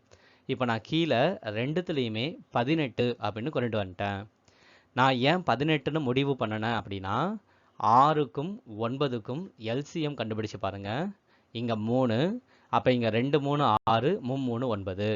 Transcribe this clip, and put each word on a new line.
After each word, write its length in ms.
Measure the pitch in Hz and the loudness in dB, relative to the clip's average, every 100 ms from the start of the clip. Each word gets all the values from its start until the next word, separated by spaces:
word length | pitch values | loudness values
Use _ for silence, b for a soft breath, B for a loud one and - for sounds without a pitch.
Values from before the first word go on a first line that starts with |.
| _ b b b - | _ b b b -6
இப்ப 200 | 127 120 | -2 0
நான் 180 | 110 | -2
கீழே 380 | - 160 160 117 156 202 110 107 | -2 0 2 2 2 0 -6 -4
ரெண்டுத்துலயுமே 800 | 131 165 180 147 117 107 143 254 - | -2 -2 -2 -2 -2 -2 -4 -6 -6
பதினெட்டு 540 | 123 123 160 131 120 120 117 | -2 0 0 0 0 -2 -2
அப்படின்னு 300 | 107 107 139 | -6 -4 -4
கொண்டு 300 | 143 120 110 | -2 -2 -2
வந்துட்டேன். 360 | 95 87 101 98 110 _ b b b b b 120 | -4 -4 -4 -4 -8 _ b b b b b 2
நான் 200 | 135 127 | 4 4
ஏன் 280 | 135 185 | 2 2
பதினெட்டுன்னு 560 | 147 117 156 151 151 156 | 0 0 2 0 0 -2
முடிவு 360 | 127 127 139 131 | 0 0 0 0
பண்ணனேன் 380 | 110 107 113 113 | -2 -2 -2 -2
அப்படின்னா, 360 | 101 98 95 113 180 220 _ b b - | -4 -6 -4 -2 -2 -4 _ b b -2
ஆறுக்கும் 840 | 107 123 147 151 131 143 165 202 120 104 | 6 8 8 4 0 -4 -6 -10 -12 -4
ஒன்பதுக்கும் 640 | 117 135 143 120 107 139 190 - | -4 0 -2 -2 -6 -8 -10 -10
எல் 280 | 110 127 147 | -4 -4 -4
சி 120 | 175 | -4
எம் 160 | 147 127 | -4 -4
கண்டுபிடிச்சு 420 | 110 107 107 104 | -4 -4 -6 -4
பாருங்க. 320 | 98 98 98 123 196 - _ b b | -6 -6 -6 -4 -4 -8 _ b b
இங்க 240 | 113 120 110 | -6 -2 0
மூணு, 420 | 110 127 123 110 175 247 _ b b | 2 2 2 2 0 -2 _ b b
அப்ப 220 | 117 127 | 0 2
இங்க 180 | 123 113 | 2 2
ரெண்டு 320 | 110 135 147 | 2 2 2
மூணு 340 | 139 147 131 107 - | 2 2 4 2 4
ஆறு, 300 | 113 135 214 | 2 2 0
மூணு 200 | 123 139 | -2 -2
மூணு 260 | 127 117 131 | -2 -2 -2
ஒன்பது. 420 | 104 98 92 104 | -2 -4 -2 0